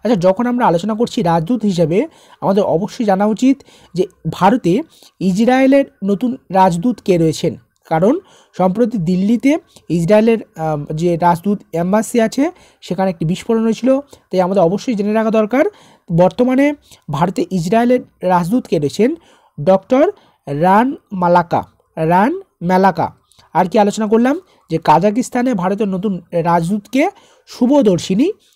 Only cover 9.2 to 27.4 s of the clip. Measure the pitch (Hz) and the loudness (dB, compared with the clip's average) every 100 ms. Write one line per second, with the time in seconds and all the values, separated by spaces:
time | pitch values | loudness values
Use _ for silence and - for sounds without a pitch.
9.2 | 202 233 269 330 _ - _ 170 165 214 | 0 0 0 0 _ -20 _ -4 2 4
10.2 | 226 226 - - 160 151 143 156 175 165 | 4 0 -4 -8 -6 -4 -6 -4 -2 0
11.2 | 175 170 202 208 _ 165 175 214 220 240 | 0 0 -2 -4 _ -6 0 -2 0 -2
12.2 | 220 - 311 - - _ - 175 190 185 | -2 0 -2 -4 -20 _ -10 -4 -2 -2
13.2 | 160 185 - 226 226 220 254 269 285 - | -4 -4 -2 0 0 0 0 0 -4 -20
14.2 | _ 180 180 196 170 202 - 208 202 220 | _ -2 0 2 2 0 -4 -4 -2 -2
15.2 | 220 220 214 247 370 - _ _ _ 165 | 0 0 0 0 0 -4 _ _ _ 2
16.2 | 185 - 254 254 285 294 _ - - 143 | 2 2 0 2 0 -2 _ -20 -10 -4
17.2 | 180 190 - 190 165 220 247 254 - _ | -2 -2 -4 -4 0 0 2 0 -2 _
18.2 | 180 180 175 247 - 170 143 - 233 330 | -2 0 0 -2 -2 -2 -2 0 -2 -2
19.2 | _ _ _ - 147 190 _ 254 339 - | _ _ _ -6 0 0 _ 2 2 -2
20.2 | _ _ - 143 180 202 254 285 _ 190 | _ _ -10 -2 2 2 2 -4 _ -4
21.2 | 175 175 170 131 - _ _ - 160 180 | 2 2 2 -4 -6 _ _ -6 0 2
22.2 | 226 370 - _ 170 185 196 180 131 - | 2 -2 -12 _ -2 2 2 0 -6 -8
23.2 | _ _ _ 160 180 214 202 202 214 226 | _ _ _ -2 0 2 0 0 0 2
24.2 | 247 320 _ _ _ 160 - 156 208 214 | 2 -2 _ _ _ -4 2 2 2 -2
25.2 | - 247 247 202 180 202 214 185 208 180 | -4 -4 -2 -2 -2 -2 -4 -4 -4 -6
26.2 | _ 175 170 175 170 208 - 262 349 - | _ -4 0 0 0 -4 -2 -2 -2 -4
27.2 | _ _ | _ _